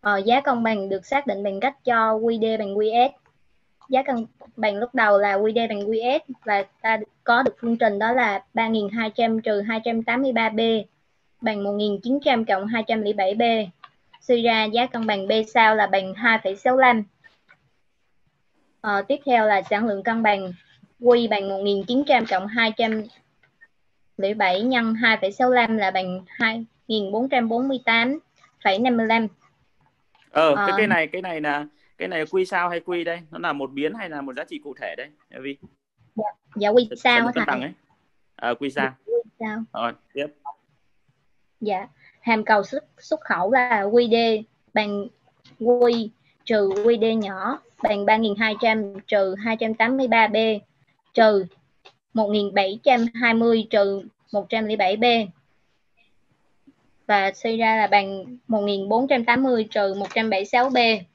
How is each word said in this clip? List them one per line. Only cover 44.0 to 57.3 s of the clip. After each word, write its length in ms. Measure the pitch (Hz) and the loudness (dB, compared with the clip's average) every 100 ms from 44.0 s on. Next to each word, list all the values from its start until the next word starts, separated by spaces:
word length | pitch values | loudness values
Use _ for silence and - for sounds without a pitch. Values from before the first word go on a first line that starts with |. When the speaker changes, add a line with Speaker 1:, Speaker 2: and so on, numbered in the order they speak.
| 240 | 4
Speaker 1:
D 340 | 233 233 220 220 _ _ | 2 2 0 -4 _ _
bằng 320 | - 208 202 202 _ _ _ _ _ | -4 -4 -6 -8 _ _ _ _ _
Q 480 | 226 247 240 233 220 _ _ _ | 0 4 4 2 -4 _ _ _
trừ 240 | - 220 202 | -2 0 2
Q 320 | 196 214 233 | 2 2 2
D 240 | 226 226 | 2 0
nhỏ 360 | 202 190 196 302 _ _ | -4 -6 -6 -6 _ _
bằng 240 | 208 208 202 | -2 0 2
ba 100 | 220 | 2
nghìn 180 | 226 202 | 2 0
hai 180 | 220 214 | -2 0
trăm 400 | 233 220 202 196 | 0 0 -4 -10
trừ 340 | - 208 196 190 | -2 0 0 -2
hai 120 | 220 226 | -4 -2
trăm 180 | 226 | -4
tám 220 | 220 226 269 | 0 0 0
mươi 120 | 262 | 2
ba 180 | 226 220 | 4 4
B 100 | 220 220 208 - _ _ _ _ | 2 0 -2 -6 _ _ _ _
trừ 300 | - 220 208 180 _ _ _ - _ _ | 4 6 6 0 _ _ _ -20 _ _
một 140 | 226 208 | -2 0
nghìn 260 | 208 202 | 0 0
bảy 240 | 196 196 214 | 0 0 0
trăm 240 | - 247 233 | 2 4 2
hai 200 | 226 240 | 0 0
mươi 320 | 226 233 226 220 | 4 4 2 2
trừ 320 | 220 202 196 190 _ _ | 2 2 0 -8 _ _
một 140 | 208 185 | -6 -4
trăm 160 | 226 | -4
lẻ 120 | 214 214 | -4 -2
bảy 200 | 190 220 | 0 2
B. 80 | 240 233 202 - _ _ _ _ _ _ _ _ _ _ _ _ _ _ _ _ - | 2 2 0 -10 _ _ _ _ _ _ _ _ _ _ _ _ _ _ _ _ 0
Và 260 | 208 196 | 2 2